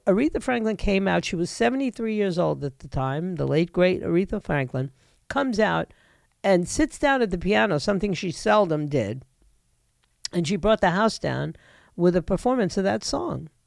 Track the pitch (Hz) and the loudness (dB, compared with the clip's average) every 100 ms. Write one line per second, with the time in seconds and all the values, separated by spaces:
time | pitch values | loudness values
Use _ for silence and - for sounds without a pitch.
0 | - 196 294 320 - 247 220 208 - 196 | 2 2 2 -2 -4 -2 -2 -2 0 2
1 | 190 175 - 175 175 - 233 262 269 - | 2 0 0 -2 -4 0 0 0 -2 -4
2 | 226 214 202 170 160 147 139 131 139 - | -4 0 0 0 0 -2 -6 -10 -8 -4
3 | 131 139 180 170 135 143 175 - 180 185 | -2 -2 -4 -4 0 0 0 2 2 2
4 | - 170 196 214 - 147 131 131 135 - | 0 0 0 -4 -2 -2 -2 -4 -6 -8
5 | _ _ - 277 277 208 208 165 - _ | _ _ -6 -2 0 2 0 0 -4 _
6 | _ _ _ _ 196 185 175 - 311 - | _ _ _ _ 2 2 2 0 -2 0
7 | 294 269 226 180 175 214 220 151 - 202 | 2 2 0 -2 0 2 2 0 0 -2
8 | 208 175 185 - 214 214 196 151 147 143 | -2 -4 -6 -4 2 4 4 0 0 -2
9 | 101 127 - _ _ _ _ _ _ _ | -2 -4 -12 _ _ _ _ _ _ _
10 | _ _ - 180 156 196 190 220 185 175 | _ _ -8 -4 -2 0 2 2 2 2
11 | 220 - 147 127 147 165 _ - _ - | 0 0 -4 -4 -6 -10 _ -20 _ 0
12 | 175 180 156 185 247 254 196 - 190 214 | 2 2 0 -2 0 0 0 0 -2 -2
13 | - 277 339 135 156 _ | -4 -6 -4 -8 -10 _